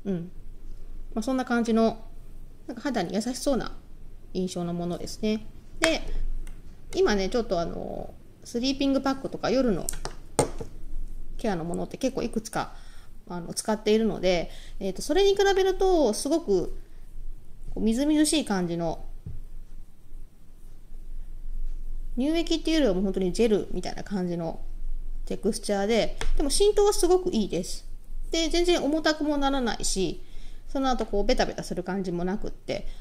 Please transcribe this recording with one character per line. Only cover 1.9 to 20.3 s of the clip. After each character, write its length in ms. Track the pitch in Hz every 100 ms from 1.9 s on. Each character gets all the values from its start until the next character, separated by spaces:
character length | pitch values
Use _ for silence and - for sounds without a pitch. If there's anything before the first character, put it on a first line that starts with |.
| 220 - - - - - - -
な 60 |
ん 40 | 240
か 60 |
肌 200 | 285 226
に 120 | 175
優 60 | 190
し 160 | 240 262
そ 160 | -
う 40 | 247
な 180 | - - - - - - -
印 140 | 185 180
象 160 | 180
の 100 | 175
も 120 | 175 175
の 120 | 170
で 80 | -
す 160 | -
ね。 240 | 214 214 - - - -
で、 240 | 330 311 - - - - - - - - -
今 200 | - 370
ね、 140 | 208 190
ち 80 | 240
ょ 60 |
っ 20 |
と 160 | 214 175
あ 60 | 170
の、 460 | - - - - - - -
ス 160 | - 233
リ 160 | 262
ー 40 | 277
ピ 80 | 277
ン 60 |
グ 80 | 269
パ 100 | 269
ッ 40 | 269
ク 120 | -
と 100 | -
か 120 | -
夜 200 | 247 254
の 160 | 180 - - - - - - - - - - - - - - - -
ケ 120 | 226
ア 40 |
の 100 | 180
も 100 | 165
の 100 | 185
っ 40 | 175
て 80 | -
結 200 | 262 -
構 60 |
い 60 | 226
く 120 | 226
つ 100 | -
か、 240 | 175 - - - - - - -
あ 100 | 175
の、 140 | 165
使 180 | 170 -
っ 80 | 214
て 140 | 214
い 40 | 220
る 80 | 220
の 140 | -
で、 300 | 185 180 - - - -
え 100 | 196
ー 20 |
と、 100 | 185
そ 120 | -
れ 80 | 320
に 140 | 403 392
比 20 | 392
べ 100 | 392
る 100 | 381
と、 380 | 370 392 349 262
す 160 | 214 277
ご 120 | 320
く、 360 | 320 190 147 - - - - - - - - - -
こ 80 | -
う、 0 |
み 140 | 214
ず 100 | 226
み 120 | 294 302
ず 100 | 302
し 60 | 320
い 40 |
感 220 | - 196 175
じ 100 | 170
の、 280 | 170 - - - - - - - - - - - - - -